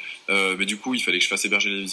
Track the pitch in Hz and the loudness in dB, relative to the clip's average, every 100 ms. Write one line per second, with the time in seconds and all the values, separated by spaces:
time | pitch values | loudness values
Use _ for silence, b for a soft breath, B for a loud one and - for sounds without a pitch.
0 | B B - 98 95 92 98 107 131 123 | B B 0 2 2 2 0 -2 -2 -2
1 | - 90 - 98 101 101 101 98 95 | 0 2 2 0 0 2 2 -2 -4